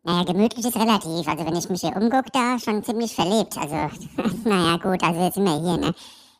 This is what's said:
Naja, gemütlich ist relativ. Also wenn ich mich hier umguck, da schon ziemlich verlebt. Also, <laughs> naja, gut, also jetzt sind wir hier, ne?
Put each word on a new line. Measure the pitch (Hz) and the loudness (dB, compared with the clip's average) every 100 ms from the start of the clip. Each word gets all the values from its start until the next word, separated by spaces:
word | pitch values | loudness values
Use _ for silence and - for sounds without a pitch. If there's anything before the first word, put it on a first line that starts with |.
Naja, | - 175 | -2 0
gemütlich | 175 175 220 240 233 | 2 2 2 2 -2
ist | 233 | 0
relativ. | 220 208 165 165 156 | 2 2 2 -4 -2
Also | 151 160 | -2 -2
wenn | 170 | -2
ich | 160 | -2
mich | 180 | -2
hier | 170 151 | -2 0
umguck, | 226 262 254 | 2 2 0
da | 262 240 240 | 0 0 0
schon | - 214 | -2 -2
ziemlich | 202 226 233 | -2 -4 -2
verlebt. | - 185 220 196 - | 0 2 2 0 -4
Also, | 143 156 | -4 -2
<laughs> | 151 - - - 233 - 233 | -4 -6 -12 -4 -4 -2 0
naja, | 196 165 170 | 2 4 2
gut, | 196 185 | 0 0
also | 165 165 | 2 2
jetzt | 180 175 | 0 2
sind | |
wir | 196 147 | 2 2
hier, | 170 170 | 0 0
ne? | - 175 - - - _ | 0 -4 -8 -20 -20 _